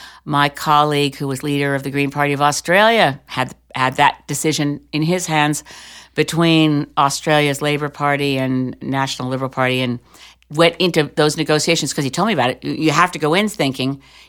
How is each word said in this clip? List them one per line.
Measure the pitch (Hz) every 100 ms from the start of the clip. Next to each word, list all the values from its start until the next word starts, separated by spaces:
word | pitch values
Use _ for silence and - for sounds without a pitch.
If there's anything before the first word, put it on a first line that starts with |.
| - -
My | - 143 143
colleague, | 143 156 147 151 147 143 139
who | 139
was | 131
leader | 151 143 143
of | 139
the | 139
Green | 143 139
Party | 143 147
of | 139
Australia, | 143 147 - 185 220 226 160 135 -
had, | - 127 - _
had | 127 131 135
that | 143 - -
decision | 143 160 147 143 143 _
in | 151
his | 156 185 175
hands | 156 147 147 - - - - -
between | - 156 160 165 160 156 147 151 -
Australia's | 139 - 165 151 147 139
Labor | 147 147 147
Party | - 143 143 143 135
and | 131 131 127 -
National | 135 135 135 - 127
Liberal | 131 131
Party, | 135 127 127
and | 127 120 _ - - _ -
went | 151 170 -
into | 180 160 147 -
those | 151 151
negotiations | 151 151 156 160 147
'cause | -
he | 135
told | 165 208
me |
about | 175 120
it. | 117
You, | 143
you | 139 156
have | 147 180
to | 175
go | 151
in | 175 214
thinking, | - 139 127 131 139 - -